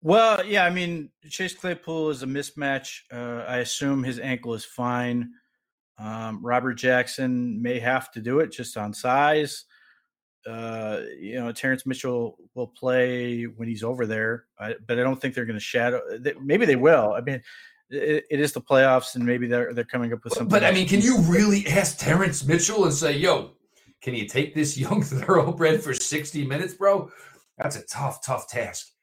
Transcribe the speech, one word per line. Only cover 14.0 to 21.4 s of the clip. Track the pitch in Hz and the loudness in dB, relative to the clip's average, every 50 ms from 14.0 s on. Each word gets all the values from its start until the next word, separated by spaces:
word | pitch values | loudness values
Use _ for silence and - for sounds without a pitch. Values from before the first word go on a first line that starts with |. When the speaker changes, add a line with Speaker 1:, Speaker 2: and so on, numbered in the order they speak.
| 120 | -2
Speaker 1:
there, | 104 110 110 110 110 117 117 _ _ _ _ | -4 -2 -2 -2 -2 -2 -4 _ _ _ _
I, | 107 107 113 - 107 110 | -10 -10 -10 -10 -4 -4
but | 120 120 | -2 0
I | 123 | 2
don't | 131 135 131 | 0 0 -2
think | - 135 - | -4 -6 -4
they're | - 120 | -4 -6
gonna | 113 113 107 | -4 -6 -8
shadow, | 104 - - 123 120 123 123 123 - 73 95 113 | -8 -2 -2 0 0 0 0 -2 -4 -6 -10 -6
they, | 123 143 - - | -4 -6 -6 -4
maybe | 135 139 147 202 240 | -2 2 2 4 6
they | 190 139 123 | 4 4 6
will. | 123 156 165 143 113 107 107 | 8 6 8 8 6 4 0
I | 117 | 0
mean, | 120 127 139 131 - - - - - - _ _ _ _ | -2 -4 -6 -6 -8 -12 -20 -20 -20 -20 _ _ _ _
it, | 131 143 - 151 151 151 - _ | -6 -4 0 0 0 0 0 _
it | 156 139 | 0 0
is | 147 143 - | 0 0 0
the | - | -4
playoffs, | 117 _ 143 131 135 135 127 127 123 - - | -2 _ 6 6 8 8 6 4 2 0 -6
and | 127 120 | -2 0
maybe | 120 123 123 123 120 | 0 0 0 0 0
they're, | 120 120 123 - 120 | 0 0 0 -2 -4
they're | 120 117 | -6 -6
coming | - - 127 120 117 117 | -4 -4 -4 -2 -2 -4
up | 117 _ | -6 _
with | 117 | -6
Speaker 2:
But, | - - | -4 -2
Speaker 1:
something | - - | 0 4
Speaker 2:
but, | 185 208 175 | 4 4 6
I | 165 | 6
Speaker 1:
else. | 185 185 | 4 4
Speaker 2:
mean, | 190 180 | 2 4
can | 190 202 | 4 4
you | 202 247 262 214 170 | 4 4 4 4 4
really | 165 175 190 | 4 6 4